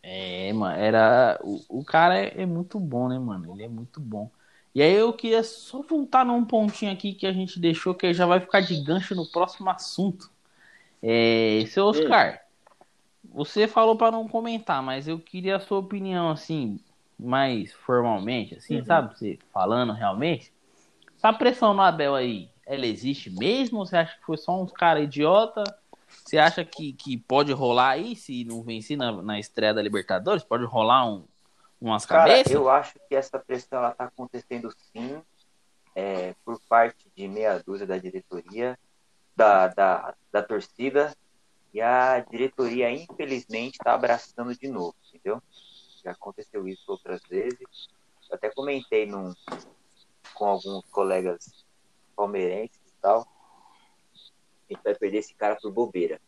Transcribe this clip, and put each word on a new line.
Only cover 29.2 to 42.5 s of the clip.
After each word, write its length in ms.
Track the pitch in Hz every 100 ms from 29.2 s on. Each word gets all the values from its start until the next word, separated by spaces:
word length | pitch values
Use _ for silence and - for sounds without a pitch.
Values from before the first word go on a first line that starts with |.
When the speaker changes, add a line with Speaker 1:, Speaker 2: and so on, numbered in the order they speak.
Speaker 1:
na 160 | 101 104
estreia 360 | 107 - 107
da 80 | 107
Libertadores? 600 | 101 104 - 92 113 208
Pode 200 | - 120
rolar 420 | 120 117 110 127 120
um, 180 | 101 - _ _ _ _ _
umas 260 | 117 107 -
Speaker 2:
Cara, 220 | 165 165
Speaker 1:
cabeças? 220 | 262 269
Speaker 2:
eu 160 | 147 131
acho 260 | 143 147 - _
que 60 |
essa 240 | 135 135 135
pressão, 400 | - 127 - 131
ela 120 | 120
tá 120 | -
acontecendo 640 | 123 - 123 123 - 120 117 - _
sim, 280 | - - - _ _ _ _ _ _ _
é, 400 | 92 98 95 90 92
por 160 | - 113 _
parte 380 | 117 117 - _
de 140 | - 98
meia 340 | 104 110 90
dúzia 220 | - 196 -
da 120 | 92
diretoria, 800 | 92 92 - 90 90 107 123 127 _ _ _ _ _ -
da, 320 | 107 98 92
da, 460 | 90 95 87 - - _
da 100 | 104
torcida, 720 | 104 - - - 131 135 147 - _ _ _ _ _
e 60 | 104
a 400 | 113 127 127 127
diretoria, 720 | 120 117 131